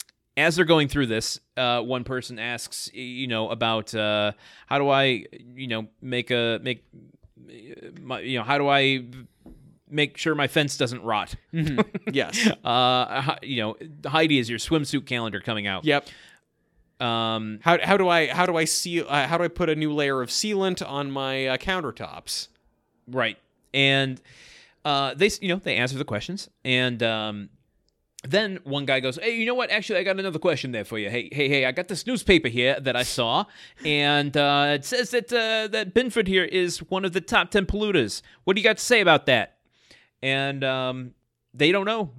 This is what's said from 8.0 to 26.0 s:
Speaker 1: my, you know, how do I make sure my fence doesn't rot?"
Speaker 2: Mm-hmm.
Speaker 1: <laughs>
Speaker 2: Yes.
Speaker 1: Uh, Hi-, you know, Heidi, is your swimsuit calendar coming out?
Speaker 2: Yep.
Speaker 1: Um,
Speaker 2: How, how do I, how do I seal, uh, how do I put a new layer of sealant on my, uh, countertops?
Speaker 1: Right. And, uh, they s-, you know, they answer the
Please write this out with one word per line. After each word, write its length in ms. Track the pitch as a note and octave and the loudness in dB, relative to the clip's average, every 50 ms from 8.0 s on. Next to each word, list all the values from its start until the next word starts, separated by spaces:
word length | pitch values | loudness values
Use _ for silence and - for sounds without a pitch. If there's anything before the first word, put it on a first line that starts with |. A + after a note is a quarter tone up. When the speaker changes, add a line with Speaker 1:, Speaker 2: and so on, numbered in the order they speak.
Speaker 1:
my, 200 | - B2 C3 G#2+ | -10 -10 -8 -8
you 180 | E2+ B2 C3 A#2+ | -4 -4 -2 -2
know, 60 | A2 | 0
how 120 | A#2 C#3+ C#3+ | 2 2 2
do 100 | C#3+ C#3 | 4 4
I 360 | C#3 C#3 C3+ C3+ C3+ C3 B2 A#2+ B2 C3 B2 - _ _ _ - - - - - - _ _ _ | 4 4 4 4 2 0 -4 -10 -16 -18 -20 -20 _ _ _ -20 -20 -20 -20 -20 -20 _ _ _
make 260 | C#3+ D3+ D3 C#3+ - | 0 0 0 0 -2
sure 180 | - - E3 D#3 | -4 0 0 2
my 120 | D3 C#3+ B2+ | 2 0 0
fence 280 | - D#3+ D3 C3+ - - | 2 0 0 0 0 -2
doesn't 240 | C#3+ A#2 B2 A#2+ | -2 -2 -2 -6
rot?" 320 | G2 A#2 A2 G#2 F#2 - - - _ _ | -4 -2 -2 -2 -2 -4 -10 -16 _ _
Speaker 2:
Mm-hmm. 280 | - E3 D#3 D3+ C#3 - G#3+ - - | -4 -2 -2 0 2 2 0 0 0
Speaker 1:
<laughs> 160 | F#3+ - - C#3 | -8 -8 -2 -2
Speaker 2:
Yes. 320 | C#3 A2 D#2+ F3 A3 - | 0 -2 0 -2 2 2
Speaker 1:
Uh, 760 | G#3+ - - - - A#2+ B2 B2+ B2+ B2+ B2+ B2 - G#2 C3 | 2 2 0 -2 0 2 4 4 4 4 2 0 0 -2 -4
Hi-, 180 | C3 D3+ C3 - | -2 -2 -4 -4
you 140 | - A#2 C3+ A#2 | -6 -6 -4 -2
know, 140 | G#2+ G#2+ A2 - - D#3+ D3 D3+ - | -2 -4 -4 -8 -14 -16 -16 -12 -8
Heidi, 320 | C#3+ C#3 D#3+ D#3+ D#3+ D3 C3+ | 0 2 2 4 4 4 2
is 100 | A#2+ A2+ | 2 0
your 100 | A#2+ A2 | -4 -6
swimsuit 460 | - - D#3+ D#3 C#3+ - - C#3 - | -2 0 0 0 0 0 -4 -4 -4
calendar 340 | - B2+ A#2+ A#2 A2 G2 G2 | -4 -4 -4 -4 -4 -6 -6
coming 260 | - - A2+ G#2+ G2+ | -6 -4 -4 -4 -4
out? 180 | G2+ F#2+ F2+ A2+ | -4 -4 -2 0
Speaker 2:
Yep. 240 | D3+ C#3+ C#3+ - - - - - - - _ _ _ _ _ _ _ _ _ _ _ _ _ | 0 0 0 0 -6 -18 -20 -20 -20 -20 _ _ _ _ _ _ _ _ _ _ _ _ _
Speaker 1:
Um, 580 | B2+ A#2 A#2 A#2 A2+ A2+ A2+ A2 A2 G#2+ A2 G#2 | -4 -2 -2 0 -2 -2 -2 -4 -4 -6 -10 0
Speaker 2:
How, 160 | - E3+ F3 E3+ | 4 4 4 4
how 140 | - E3 G3 | 4 2 2
do 120 | G3 F#3+ F3+ | 4 4 4
I, 200 | F3 E3+ D#3 B2+ | 4 4 2 2
how 180 | B2+ F3 F3+ | 2 0 0
do 100 | F#3 E3+ | 2 2
I 80 | D#3+ D#3+ | 0 0
seal, 420 | D#3 - - - F3+ E3+ E3 - - | 0 0 -2 -2 -2 -2 -2 -2 0
uh, 180 | C#3 D3 E3 | 0 0 0
how 100 | D#3 E3 | 0 0
do 80 | E3+ F3 | 0 0
I 40 | E3 | -2
put 200 | E3+ - F3 D#3+ | -2 -2 0 0
a 60 | D#3 | 0
new 180 | D#3 D#3 D3+ | 0 0 -2
layer 300 | D3 D3+ D3 C#3 C#3 C3 | 0 0 0 0 0 -2
of 60 | B2 A#2 | -2 -2
sealant 560 | - - - G#3+ G#3+ F#3+ F#3+ F#3+ F#3 - F3 - | -4 -4 -2 0 0 0 0 0 -2 -4 -6 -6
on 220 | C3+ C#3+ C#3+ C#3 | -6 -6 -6 -4
my, 360 | C3+ C3+ C3+ C3+ C3 C3+ C3+ C3 | -4 -4 -4 -2 -2 -2 -2 -2
uh, 80 | B2+ | -2
countertops? 920 | B2+ - F#3+ F#3+ F#3 D#3+ C3 - - A2 D2+ - - - - - - - - _ _ _ _ _ _ _ _ _ _ _ - | -2 -2 -4 -4 -2 -4 -6 -8 -8 -12 -12 -12 -14 -10 -8 -8 -8 -8 -12 _ _ _ _ _ _ _ _ _ _ _ -8
Speaker 1:
Right. 280 | B2 B2+ A#2 A2+ G2 - _ _ _ _ _ _ - | -2 -2 -2 -2 -2 -6 _ _ _ _ _ _ 0
And, 460 | C#3 C#3 C3+ C3+ C3+ C3+ C3 C3 C3 _ - - - - - - - - _ _ _ _ | 4 4 6 6 4 2 0 -4 -10 _ -20 -20 -20 -20 -20 -20 -20 -20 _ _ _ _
uh, 300 | D3+ C#3+ C#3 C#3 C3+ B2+ | -2 -2 0 -2 -4 0
they 120 | C#3 F#3 | 0 0
s-, 140 | A3 G#3 - | 0 0 -2
you 60 | - F#3 | -2 -2
know, 80 | E3+ | -2
they 200 | F#3+ - D#3+ A#2 | -2 -2 -2 0
answer 220 | G#2 A#2+ B2+ C3+ | 0 0 -2 -2
the 60 | C3 | -6